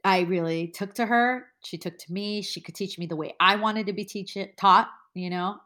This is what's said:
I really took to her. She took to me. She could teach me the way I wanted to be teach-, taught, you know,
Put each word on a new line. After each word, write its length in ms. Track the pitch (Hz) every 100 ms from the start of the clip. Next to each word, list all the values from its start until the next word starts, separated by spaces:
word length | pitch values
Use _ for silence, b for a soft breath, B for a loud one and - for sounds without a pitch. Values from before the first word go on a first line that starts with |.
I 180 | 196 185
really 460 | 175 180 165 165 170
took 240 | - 202 220
to 100 | 226
her. 420 | 240 240 254 - _
She 140 | - 170
took 200 | 175 170
to 160 | -
me. 280 | 185 208 208
She 200 | 196 175
could 140 | - -
teach 240 | 196 -
me 60 | 170
the 100 | 160
way 200 | 156 -
I 160 | 180 208
wanted 320 | 214 214 202
to 60 |
be 120 | 196 202
teach-, 320 | 202 190 202 196 -
taught, 320 | 196 185 226 - _ 180
you 140 | 180
know, 300 | 180 180 202